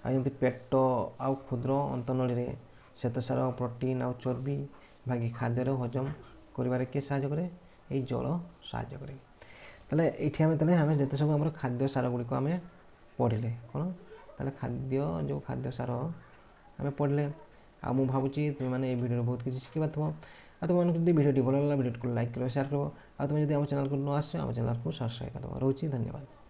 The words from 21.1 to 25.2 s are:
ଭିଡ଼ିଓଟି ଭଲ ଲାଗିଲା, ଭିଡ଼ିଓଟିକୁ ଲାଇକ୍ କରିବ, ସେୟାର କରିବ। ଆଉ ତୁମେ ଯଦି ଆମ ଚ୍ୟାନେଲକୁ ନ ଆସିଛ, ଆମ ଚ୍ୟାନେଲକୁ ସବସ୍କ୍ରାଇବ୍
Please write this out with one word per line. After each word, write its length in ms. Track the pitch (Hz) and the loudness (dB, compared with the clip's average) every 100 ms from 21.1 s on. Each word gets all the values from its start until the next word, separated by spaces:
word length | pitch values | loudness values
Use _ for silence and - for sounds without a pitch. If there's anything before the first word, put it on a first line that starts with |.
ଭିଡ଼ିଓଟି 280 | 160 143 135 | 6 6 6
ଭଲ 140 | 127 | 4
ଲାଗିଲା, 200 | 139 147 143 | 4 4 2
ଭିଡ଼ିଓଟିକୁ 320 | 123 117 123 | 0 -2 -2
ଲାଇକ୍ 240 | 120 120 | 0 -2
କରିବ, 140 | 123 127 | -2 -2
ସେୟାର 180 | 131 139 | 0 0
କରିବ। 220 | 143 147 - - - | 0 -2 -6 -20 -6
ଆଉ 60 | 139 | 0
ତୁମେ 120 | 151 | 2
ଯଦି 120 | 151 | 2
ଆମ 100 | 147 | 2
ଚ୍ୟାନେଲକୁ 320 | - 139 139 139 | 2 0 0 0
ନ 120 | 143 | 0
ଆସିଛ, 280 | 143 151 165 | 0 -2 -4
ଆମ 140 | 131 | -2
ଚ୍ୟାନେଲକୁ 360 | 120 117 120 139 | 0 0 0 -4
ସବସ୍କ୍ରାଇବ୍ 420 | - 120 120 | -4 -4 -4